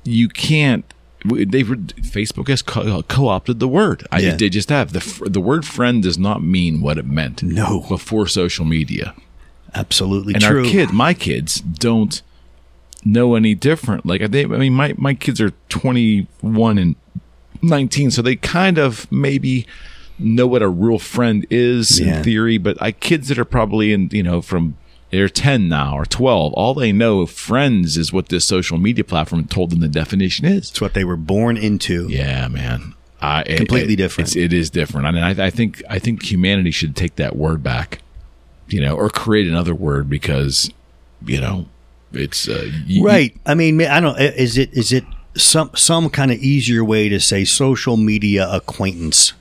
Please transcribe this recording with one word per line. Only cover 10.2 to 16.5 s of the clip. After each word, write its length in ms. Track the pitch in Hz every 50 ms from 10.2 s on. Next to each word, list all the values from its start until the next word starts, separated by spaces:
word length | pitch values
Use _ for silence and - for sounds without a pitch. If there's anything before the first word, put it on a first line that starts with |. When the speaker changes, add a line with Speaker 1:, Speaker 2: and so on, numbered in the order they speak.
| 95 104 107
Speaker 1:
And 80 | 107 104
Speaker 2:
true. 220 | 107 - 135 123
Speaker 1:
our 60 | 120
kid, 200 | - 196 170 87 87
my 220 | 107 127 160 180
kids 460 | - - - 65 58 73 80 - -
don't 640 | - - 85 - - 117 117 113 107 107 - - - - - - - - - - - _ - - - - - - -
know 300 | 107 104 117 123 123 117
any 200 | 110 110 110 107
different. 520 | 87 - 135 160 160 - 123 104 - -
Like, 240 | - 87 98 107 107
they, 140 | 101 139 143
I 40 | -
mean, 240 | - 120 135 135 127
my, 220 | 131 143 143 143
my 180 | - - 139 139
kids 260 | - - - 120 -
are 120 | 110 98 - _ _ -
twenty-one 1120 | - - - 135 127 123 117 110 107 101 92 - _ - - 110